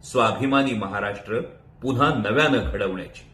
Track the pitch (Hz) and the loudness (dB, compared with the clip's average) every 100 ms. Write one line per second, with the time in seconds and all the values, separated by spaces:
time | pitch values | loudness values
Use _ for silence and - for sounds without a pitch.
0 | - 123 113 104 135 139 135 110 98 101 | -2 2 2 2 2 2 2 0 -4 -4
1 | 101 98 - 113 - - - - 127 120 | -4 -6 -4 -4 -4 -12 -20 -10 -4 2
2 | 147 139 101 120 151 123 95 101 98 92 | 2 2 0 2 4 2 0 -2 -4 -4
3 | 87 - - | -10 -16 -20